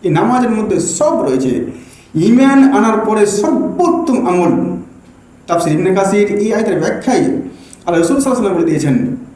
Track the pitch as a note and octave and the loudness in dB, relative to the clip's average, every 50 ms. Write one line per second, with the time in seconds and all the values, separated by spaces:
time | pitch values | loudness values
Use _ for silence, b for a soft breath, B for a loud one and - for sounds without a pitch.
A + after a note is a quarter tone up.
0 | G3 F3+ D3+ - G3 A#3 B3 B3+ B3 A3+ A3 G#3+ G#3+ G3 F#3+ - - - - - | -2 0 0 2 2 2 0 0 0 0 0 -2 -2 -2 -2 -2 -2 -4 -2 -2
1 | D4+ D#4+ - - - C#3 C3 C3+ C3 B2+ A#2 - - B B B B B B B | 0 0 0 0 -2 -2 -2 -2 -2 -2 -2 -4 -6 B B B B B B B
2 | B B B D#3 E3 A3 A#3 B3+ C4+ C4+ C#4 C#4 C4+ C4+ - G#3 A3+ A3+ A3 G#3+ | B B B 0 2 4 4 6 6 6 6 6 6 6 4 4 2 2 0 0
3 | A3 A3+ A3 G#3 G#3 G3 F#3 - - D#4 C4+ - - - - - F4 E4 - E4 | 0 0 2 2 2 2 2 0 0 0 0 0 -2 -4 -2 0 0 0 0 0
4 | - - B3 G#3+ - F3+ F3+ F3+ F3 - - - - - - - - - - - | 0 0 0 0 0 0 0 0 2 2 0 0 -2 -4 -6 -8 -12 -16 -20 -20
5 | - - - - - - - - - - E3+ E3 D#3 D3+ D3+ D#3+ F#3 F#3+ F#3+ F#3+ | -20 -20 -20 -20 -20 -20 -20 -20 -6 -4 -2 -2 0 0 -2 0 0 0 0 0
6 | F#3+ F#3+ G3 G#3 G#3 G#3 G#3 G#3 G#3 G#3+ A3+ A3+ A3 A3 F#3 D#3 D#3 - - - | 0 0 2 0 0 0 0 -2 -2 -2 0 -2 -2 -2 -2 -2 -2 -4 -4 -4
7 | - B3+ - - - - - - - - - - - - - - - - F3 E3 | -2 -2 0 0 0 0 -2 -4 -8 -10 -14 -18 -20 -20 -20 -10 -6 -2 0 2
8 | E3+ - C#4 C#4 C4+ C4+ B3 A#3 G#3+ G3 F3+ E3 - D#3+ D3+ C#3+ C3+ C#3+ B2+ A#2 | 2 2 2 0 0 -2 -2 -2 -2 -2 -2 0 -2 -2 -2 -2 0 0 0 0
9 | - - - - - - - | -2 -4 -6 -8 -12 -18 -20